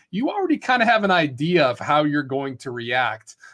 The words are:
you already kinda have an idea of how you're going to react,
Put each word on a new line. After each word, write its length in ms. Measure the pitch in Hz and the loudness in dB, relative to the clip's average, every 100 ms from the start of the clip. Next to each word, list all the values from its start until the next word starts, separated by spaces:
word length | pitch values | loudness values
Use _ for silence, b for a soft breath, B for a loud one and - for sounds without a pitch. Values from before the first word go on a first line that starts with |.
| b | b
you 200 | 185 311 | -6 -4
already 260 | 403 359 247 | -2 -2 -2
kinda 300 | - 247 226 | 0 2 2
have 180 | 220 | 2
an 60 | 196 | 4
idea 560 | 180 147 127 160 175 131 | 2 2 -2 0 2 2
of 120 | 120 | 0
how 260 | - 147 | 0 2
you're 180 | 151 147 | 2 -2
going 340 | 135 135 139 127 | -4 -6 -6 -10
to 120 | 131 | -10
react, 640 | 120 117 127 120 110 - - B | -8 -4 -2 -2 -4 -14 -20 B